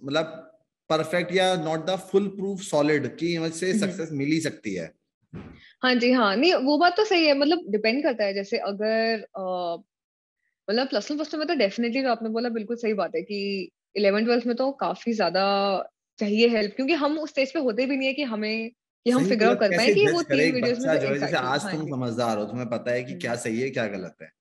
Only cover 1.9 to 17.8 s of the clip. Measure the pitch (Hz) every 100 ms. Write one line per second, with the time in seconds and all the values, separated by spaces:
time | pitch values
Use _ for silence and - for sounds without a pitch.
1.9 | 185 - 196 202 196 196 190 - 151 147
2.9 | 151 123 - 170 170 165 160 185 214 196
3.9 | 180 160 147 139 160 143 - 107 92 80
4.9 | _ _ _ _ - - - - - 254
5.9 | 247 240 254 208 202 330 330 262 294 349
6.9 | 349 427 359 311 277 294 339 262 208 220
7.9 | 254 302 226 202 196 196 226 - 202 214
8.9 | 226 226 220 - - 185 180 175 170 -
9.9 | _ _ _ _ _ _ _ - 220 262
10.9 | 233 - 294 302 311 311 320 196 196 233
11.9 | 254 262 226 226 226 240 226 208 233 226
12.9 | 208 165 165 196 202 202 196 - _ _
13.9 | 196 202 202 226 240 240 240 262 269 180
14.9 | 185 233 220 175 180 196 196 196 190 -
15.9 | _ _ - 208 214 233 226 208 226 269
16.9 | 320 285 311 302 - - 330 254 214